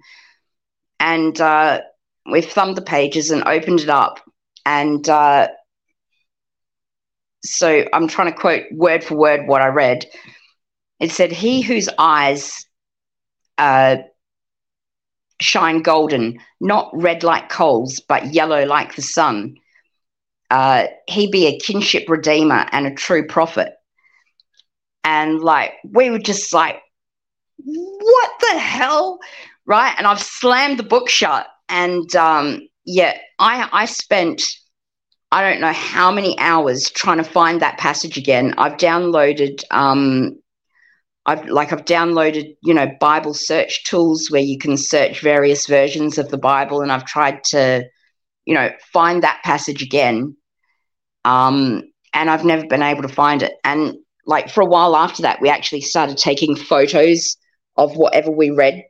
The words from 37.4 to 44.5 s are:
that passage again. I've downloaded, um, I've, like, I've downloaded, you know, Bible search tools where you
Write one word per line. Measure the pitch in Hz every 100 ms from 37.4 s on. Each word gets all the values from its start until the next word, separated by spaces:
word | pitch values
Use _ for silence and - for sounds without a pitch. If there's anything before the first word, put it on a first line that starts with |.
| 165 170
that | 151 -
passage | 151 147 165 143
again. | 131 123 135 -
I've | 143 -
downloaded, | 175 170 180 156 143 147 143 139 -
um, | 127 139 135 139 131 101 - _ _ _ _ _ _ _ _ -
I've, | 156 -
like, | 143 151
I've | 156
downloaded, | - 170 170 165 156 156 147 -
you | 165
know, | 160 135 135
Bible | 147 156 151
search | 147 - 156 - -
tools | - 180 165 160 156
where | 143
you | 139